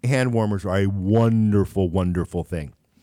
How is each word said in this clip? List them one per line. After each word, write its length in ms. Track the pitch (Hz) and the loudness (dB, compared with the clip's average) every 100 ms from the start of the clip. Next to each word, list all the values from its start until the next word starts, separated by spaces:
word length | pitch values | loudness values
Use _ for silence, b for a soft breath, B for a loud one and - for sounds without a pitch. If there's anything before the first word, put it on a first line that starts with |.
Hand 280 | 120 135 127 | 0 0 0
warmers 320 | 117 107 101 | 0 0 -2
are 140 | 95 92 | -2 0
a 80 | 98 | 0
wonderful, 1000 | 98 92 110 117 113 107 101 92 - 92 | -2 0 2 4 2 2 2 0 0 -2
wonderful 560 | 85 90 90 85 87 | 0 -2 -2 -4 -6
thing. 300 | 80 87 73 - _ _ | -6 -8 -10 -16 _ _